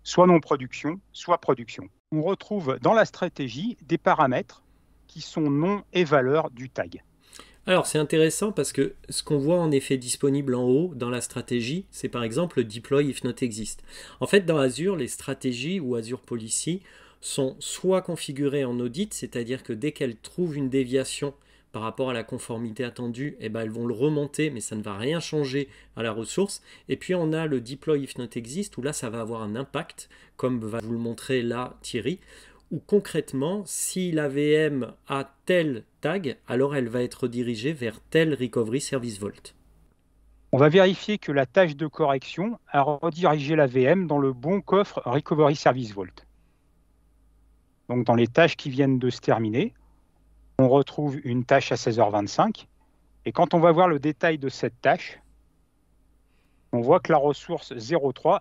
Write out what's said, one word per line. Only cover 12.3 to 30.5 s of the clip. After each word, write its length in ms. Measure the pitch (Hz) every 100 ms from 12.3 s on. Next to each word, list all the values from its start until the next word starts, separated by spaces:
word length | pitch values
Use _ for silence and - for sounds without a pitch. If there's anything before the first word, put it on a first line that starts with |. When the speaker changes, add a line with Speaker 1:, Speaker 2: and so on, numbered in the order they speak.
| 120 175 139
Speaker 2:
le 60 | 110
deploy 420 | 113 - 139 147
if 160 | 120
not 120 | 123 117
exist. 420 | 127 107 104 - - - - -
En 80 | 127
fait 140 | 202
dans 160 | 170 156
Azure, 400 | 131 123 185 180
les 100 | 117
stratégies 720 | - - 135 131 120 143 196
ou 160 | 127 117
Azure 260 | 110 123
Policy 600 | - 123 113 - 151 185 - - - _
sont 340 | - - 131 -
soit 420 | - - 185 185
configurées 640 | 180 160 - 135 143 143 127
en 120 | 120
audit, 320 | 123 131 214
c'est-à-dire 500 | - 123 123 117 127
que 80 | -
dès 220 | 110 147
qu'elles 240 | - 135 113
trouvent 400 | - - 180 147
une 120 | 131
déviation 640 | 135 123 135 131 - 143 - _ _ _
par 100 | 110
rapport 280 | 110 - 131
à 40 |
la 100 | 117
conformité 640 | 110 123 - 113 117 107 120
attendue, 500 | 120 120 117 143 135
eh 80 | 113
ben, 100 | 110
elles 100 | 110
vont 160 | 113 120
le 80 |
remonter, 560 | 110 147 147 143 - 151
mais 120 | 120
ça 160 | - 107
ne 40 |
va 140 | 104 98
rien 240 | 127 165
changer 480 | - 151 135 139 139 - - -
à 60 |
la 100 | 113
ressource. 480 | 110 107 - 202 - _ - -
Et 80 | -
puis 180 | - 185
on 180 | 160
a 140 | 160 156
le 120 | 131
deploy 420 | 117 151 - 147
if 160 | 131 -
not 120 | 120 123
exist, 420 | 117 160 202 -
où 40 |
là 120 | 135
ça 160 | 151 120
va 100 | 117
avoir 220 | 113 113
un 160 | 104 113
impact, 500 | 139 143 170 - - - _ -
comme 240 | 127